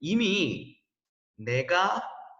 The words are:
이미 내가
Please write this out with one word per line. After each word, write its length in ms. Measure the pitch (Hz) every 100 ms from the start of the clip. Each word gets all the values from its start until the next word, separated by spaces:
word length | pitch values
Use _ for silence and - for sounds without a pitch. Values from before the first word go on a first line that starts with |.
이미 760 | 156 226 214 202 139 92 - - _ _ _ _ _ -
내가 640 | 110 127 170 175 196 220 - - - -